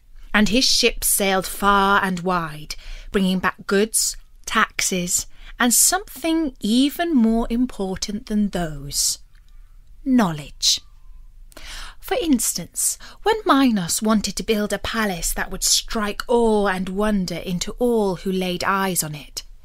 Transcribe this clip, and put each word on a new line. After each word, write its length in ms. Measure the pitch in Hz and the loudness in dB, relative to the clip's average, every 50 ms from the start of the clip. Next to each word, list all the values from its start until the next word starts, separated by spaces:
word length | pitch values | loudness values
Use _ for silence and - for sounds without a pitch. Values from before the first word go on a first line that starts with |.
| - - - - - - - | -20 -20 -18 -18 -12 0 2
and 160 | 208 214 190 | 4 4 4
his 160 | 196 165 - | 4 4 4
ships 420 | - - - - 226 - - - - | 4 4 4 4 2 2 0 0 0
sailed 380 | - - 202 196 190 190 185 | 2 2 2 2 2 2 0
far 580 | - - - 202 202 202 202 196 196 202 202 196 | -2 -4 0 2 4 6 6 6 6 4 4 4
and 180 | 185 185 175 | 2 -2 -2
wide, 540 | 170 185 180 175 165 151 151 151 151 - - - - - - - - - | -2 0 0 0 -2 -4 -8 -12 -12 -12 -12 -12 -10 -12 -12 -12 -12 -2
bringing 300 | - 208 190 185 185 185 | 0 2 2 2 2 2
back 260 | 190 185 - - 190 | 0 -2 -2 -4 -4
goods, 520 | - 202 196 214 220 - - - - - - - - - - - | 0 2 2 2 2 0 -2 -2 -2 -4 -8 -12 -18 -20 -16 -12
taxes, 800 | - - 220 208 - - - - - 190 180 175 180 - - - - - - - - - - | -4 0 0 0 2 0 0 0 0 -2 -2 -2 -2 -2 -2 -4 -6 -12 -18 -18 -18 -2 0
and 160 | 240 247 226 | 2 4 4
something 840 | - - - 349 381 427 - - - - 330 320 330 320 269 - - | 4 4 4 4 2 -2 -6 -10 -4 -2 0 2 2 0 0 -4 -4
even 560 | - 202 226 247 269 285 - - 349 339 320 | -2 2 4 4 4 2 2 -2 -2 2 4
more 320 | 247 220 226 226 226 226 - | 4 4 4 4 2 0 0
important 800 | 233 240 254 247 - - 196 190 185 - - - 202 208 - - | 0 0 0 -2 -2 -4 -4 -4 -4 -6 -6 -6 -6 -8 -6 -2
than 220 | 214 208 208 196 | 0 0 0 0
those, 720 | - 180 170 151 143 143 139 139 - - - - - - - - - - - - - - - - - - - - - - - | 0 -2 -4 -4 -6 -8 -10 -6 -4 -2 -2 -2 -2 -4 -8 -18 -20 -20 -20 -20 -20 -20 -20 -20 -20 -20 -20 -20 -20 -10 -2
knowledge. 760 | 277 254 247 214 175 160 147 143 139 - - - - - - - - - - - - - - - - - - - - - - - - - - - - - - | 2 4 4 4 2 0 -4 -10 -14 -10 -2 0 0 0 0 -4 -10 -20 -20 -20 -20 -20 -20 -20 -20 -20 -20 -20 -20 -18 -16 -14 -14 -12 -12 -12 -14 -14 -16
For 180 | - - 392 - | -6 -4 -2 -2
instance, 800 | - 320 269 - - - - - 165 - - - - - - - - - - - - | 2 2 2 2 2 -2 -4 -6 -8 -8 -6 -4 -4 -4 -4 -4 -10 -16 -18 -4 0
when 140 | 403 453 440 427 | 0 0 0 2
Minos 560 | 370 302 269 277 254 220 202 175 165 - - | 2 4 4 4 4 2 2 0 -2 -4 -2
wanted 340 | 214 214 220 208 - 208 - | 0 2 2 2 0 -2 -4
to 80 | - 190 | -6 -2
build 300 | - 220 208 208 202 208 | -2 -2 -2 0 -2 -4
a 40 | 196 | -6
palace 560 | - - - 226 214 202 185 165 - - - | -6 -4 -2 -2 -2 -2 -2 -4 -4 -4 -4
that 160 | 214 185 180 | -4 -6 -6
would 140 | 185 180 - | -6 -4 0
strike 580 | - - - - - - 233 208 208 208 - - - | 0 0 0 0 -2 -4 -4 -2 -2 -4 -6 -2 0
awe 400 | 233 240 233 226 214 208 202 202 | 2 4 4 4 4 4 4 2
and 220 | 185 185 190 190 | 0 0 -2 -4
wonder 480 | 185 196 214 214 208 196 180 175 175 165 | -2 0 0 2 2 2 0 -2 -4 -6
into 340 | - - 180 170 - 208 - - | -6 -6 -4 -4 -4 -6 -2 0
all 380 | 247 240 233 226 208 196 180 156 | 0 2 2 2 2 2 0 -2
who 140 | - 190 | -2 -2
laid 320 | 190 185 185 180 180 175 - | -2 0 -2 -2 -2 -2 -2
eyes 400 | - 196 196 196 190 175 160 160 | 0 0 0 0 0 0 -2 -2
on 120 | 151 151 | -4 -8
it, 260 | 143 - - - - - - - - | -12 -14 -14 -14 -14 -14 -14 -18 -20